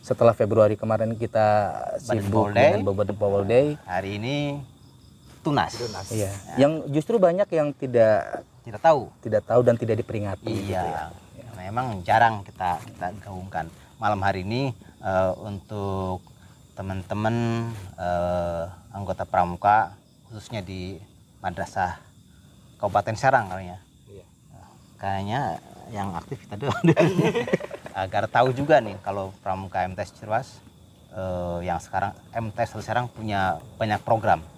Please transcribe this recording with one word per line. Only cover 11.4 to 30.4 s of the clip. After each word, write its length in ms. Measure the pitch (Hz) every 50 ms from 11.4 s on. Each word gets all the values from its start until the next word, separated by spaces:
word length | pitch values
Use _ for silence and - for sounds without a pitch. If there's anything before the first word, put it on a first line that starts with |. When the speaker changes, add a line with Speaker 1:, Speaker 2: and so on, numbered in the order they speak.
| - - - 98
Speaker 2:
Memang 480 | 92 95 107 120 131 127 107 95 87
jarang 400 | 101 107 113 117 113 113 104 98
kita, 320 | - - - 92 90 87 80 -
kita 320 | - - - 87 90 - -
gaungkan. 480 | - 104 98 92 92 95 92 87 80 82 - - - - - _
Malam 240 | 110 104 107 98 95
hari 240 | 98 95 95 90
ini, 240 | 98 113 127 139 135 117 - - - - - -
eh, 300 | 98 95 92 95 92 90 - 87
untuk 800 | 107 101 95 - - 110 104 98 98 95 95 95 92 92 92 - - - - - - - _ - - - -
teman-teman, 880 | 95 95 95 95 90 - - 104 107 110 113 117 117 113 117 113 117 117 113 107 95 92 - -
eh, 640 | 90 87 87 87 87 87 87 90 87 87 85 85 82 92 95 - - - -
anggota 320 | 98 101 92 92 - 92
Pramuka, 640 | - - 92 87 87 87 87 - 101 104 110 104 - - - _ _ _ _ _ -
khususnya 320 | 113 107 95 - 127 107 92
di 400 | 90 95 92 90 92 98 104 101 - - - - _ _ - -
Madrasah 560 | 92 87 - 87 - - - 92 87 85 - - - _ - - _ - - - - - - - - - -
Kabupaten 400 | - 101 90 104 101 - 110 104
Serang 320 | - 131 131 123 110 95
kali 240 | 92 95 95 90 87
ya. 40 | 92 _ _ _ _ -
Speaker 3:
Iya. 180 | - 104 95 90 _ _ _ _ _ - - - - - - - - -
Speaker 2:
Kayaknya 460 | - 104 98 98 98 98 101 110 135 139 104 78 - - - - - - -
yang 240 | 110 101 98 98 90
aktif 240 | 85 - - 143 - -
kita 80 | - 104
doang. 240 | 101 135 139 - - -
<laughs> 120 | 165 - - 170 165 190 175 - - - 233 240 - - - - - - - - - -
Agar 320 | 98 95 95 101 104 101 -
tahu 240 | - 117 123 131 127
juga 240 | 123 143 147 160
nih 160 | 143 117 104 98 95
kalau 320 | - 101 98 101 95 95 98 -
Pramuka 400 | _ 101 92 95 98 95 - 95
M 160 | 90 92 95
T 80 | 87 92
S 80 | - -
Ciruas, 480 | - - 104 107 117